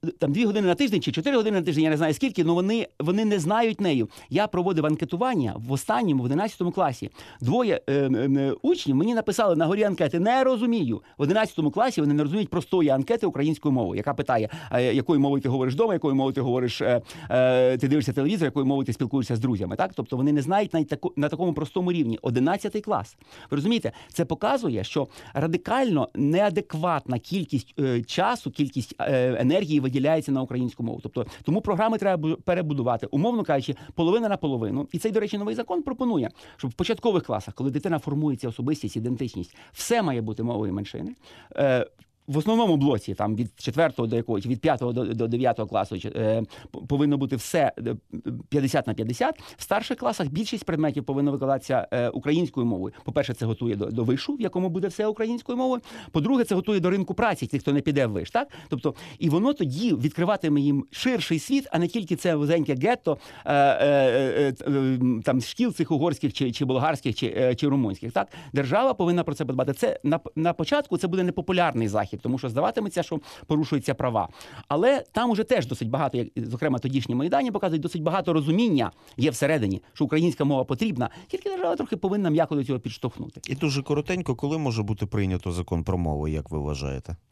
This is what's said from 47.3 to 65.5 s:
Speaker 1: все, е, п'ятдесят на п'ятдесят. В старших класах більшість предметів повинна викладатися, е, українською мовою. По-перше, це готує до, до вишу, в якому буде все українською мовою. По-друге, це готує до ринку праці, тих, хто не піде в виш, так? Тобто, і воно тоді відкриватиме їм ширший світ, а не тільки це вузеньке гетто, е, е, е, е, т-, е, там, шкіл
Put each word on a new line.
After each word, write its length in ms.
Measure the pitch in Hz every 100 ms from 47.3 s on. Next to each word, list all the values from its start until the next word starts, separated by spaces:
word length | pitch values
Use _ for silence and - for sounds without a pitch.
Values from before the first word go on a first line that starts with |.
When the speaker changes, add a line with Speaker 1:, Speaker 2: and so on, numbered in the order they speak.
| 127
Speaker 1:
все, 360 | - 175 139 -
е, 180 | 117 117 _ - - 120 -
п'ятдесят 380 | 147 135 143 -
на 80 |
п'ятдесят. 440 | 110 113 123 254 320 - -
В 40 |
старших 360 | - 202 226 247
класах 300 | 247 220 156
більшість 360 | 151 220 220
предметів 400 | - 160 156 143
повинна 260 | 120 139 143
викладатися, 580 | 139 135 135 - 131 -
е, 160 | 123 120
українською 580 | - 143 156 170 - 117
мовою. 280 | 95 95 -
По-перше, 300 | - 110 139
це 120 | 123 113
готує 300 | 113 117 101
до, 100 | 104
до 180 | 110
вишу, 300 | 113 135 -
в 60 | 285
якому 280 | 208 180 185
буде 200 | 170 190
все 180 | - 214
українською 520 | 214 220 240 - 247
мовою. 240 | 254 247 - - -
По-друге, 320 | 165 156 269
це 100 | 226
готує 260 | 190 185 208
до 100 | 175
ринку 240 | 196 180
праці, 320 | 185 233 180 117
тих, 140 | 139
хто 100 | -
не 80 | 143
піде 260 | 143 139 123
в 40 |
виш, 200 | 101 -
так? 180 | 226 285 - 165
Тобто, 260 | 135 151 - - -
і 100 | 165
воно 240 | 156 233
тоді 420 | 285 156 135 240
відкриватиме 640 | 175 120 - 175 202 160 147
їм 260 | 143 143 131
ширший 480 | - 254 247 - 160
світ, 280 | - 277 -
а 60 | -
не 100 | 170
тільки 280 | 240 180 170
це 180 | 185
вузеньке 400 | 156 147 170 147
гетто, 440 | 131 151 240 - 151 - -
е, 100 | -
е, 320 | 143 139 - 143
е, 600 | 143 135 123 131 - 143
е, 40 |
т-, 120 | 131 -
е, 280 | 139 135 131 127 117
там, 160 | 110 131
шкіл 320 | 117